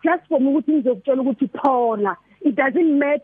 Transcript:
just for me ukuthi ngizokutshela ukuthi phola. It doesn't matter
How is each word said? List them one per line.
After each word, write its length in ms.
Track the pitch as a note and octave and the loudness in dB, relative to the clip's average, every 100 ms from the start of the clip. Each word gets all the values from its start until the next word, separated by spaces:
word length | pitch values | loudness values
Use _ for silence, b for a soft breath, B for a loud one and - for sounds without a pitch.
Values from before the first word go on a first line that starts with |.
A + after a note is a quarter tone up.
just 240 | D#4+ F4 - | -2 -2 -2
for 120 | D4 | 0
me 140 | C4+ | 2
ukuthi 180 | D4 - | 0 0
ngizokutshela 500 | D4+ B3 G3 - C4 | 0 0 -2 -2 0
ukuthi 280 | C4 A3+ C4 - | -2 -2 -4 -2
phola. 540 | C#4 B3+ A#3 G#3+ G3+ F3 b b | 0 0 0 0 -4 -4 b b
It 120 | D4+ | -2
doesn't 440 | A3 C4+ C#4+ E4 C#4+ | 0 0 2 2 2
matter 240 | C#4+ D4 | 0 -2